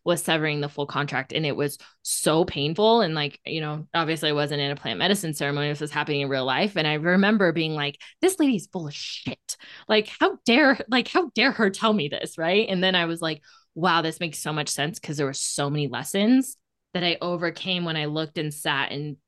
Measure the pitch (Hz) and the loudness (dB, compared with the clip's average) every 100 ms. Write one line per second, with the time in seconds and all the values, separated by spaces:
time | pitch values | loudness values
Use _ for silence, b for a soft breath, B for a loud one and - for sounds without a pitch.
0 | - 170 - 160 156 147 143 - 143 135 | -2 0 0 0 0 -2 -4 -6 -4 -4
1 | 147 131 131 147 156 123 147 - B B | -2 -4 -4 -4 -2 -2 -4 -4 B B
2 | - - 170 160 180 151 147 165 220 233 | -8 0 2 4 2 0 -2 2 4 6
3 | 180 156 147 - - 160 151 151 - 170 | 4 0 -4 -6 -8 -6 -4 -6 -4 -2
4 | 156 160 156 147 147 147 143 143 139 95 | 0 0 0 0 0 -2 -2 -4 -6 -2
5 | 175 202 165 147 143 143 147 143 151 151 | 0 0 -2 -4 -2 0 -2 -4 -4 -2
6 | 143 143 139 135 131 131 208 185 151 151 | -2 -2 0 0 0 0 0 0 0 0
7 | 170 185 196 220 180 160 160 151 143 147 | 2 4 4 4 2 2 -2 -2 -4 -8
8 | B - 370 381 285 220 - 185 151 - | B 0 0 4 2 2 -4 -8 -8 -10
9 | - - - - - - B B - 214 | -10 -8 -8 -8 -12 -14 B B 0 0
10 | 208 - 349 381 - 240 277 262 - 247 | 0 0 0 2 4 6 6 4 0 0
11 | 240 339 311 220 254 226 202 196 226 214 | 2 0 2 2 2 4 2 2 2 2
12 | 147 - - - 165 190 - 185 185 185 | 0 -4 -6 -4 0 2 2 2 2 2
13 | 165 165 165 151 b b b 165 180 170 | 0 -2 -4 -6 b b b -2 2 2
14 | 160 160 170 147 151 151 151 - 147 - | 0 -4 -6 -6 -4 -4 -4 -4 -4 -6
15 | - 147 139 139 - - 143 147 143 120 | -6 -4 -2 -4 -6 -2 -2 0 -2 -4
16 | 139 196 208 262 262 - _ _ _ 180 | -4 0 4 4 2 -8 _ _ _ -2
17 | 175 165 175 175 170 165 190 180 170 160 | -2 -2 -2 -2 -4 -4 -4 -2 -2 -2
18 | 151 151 156 175 151 147 160 139 131 139 | -2 -2 -4 -4 -6 -4 -2 -2 -2 -6
19 | 151 139 | -8 -12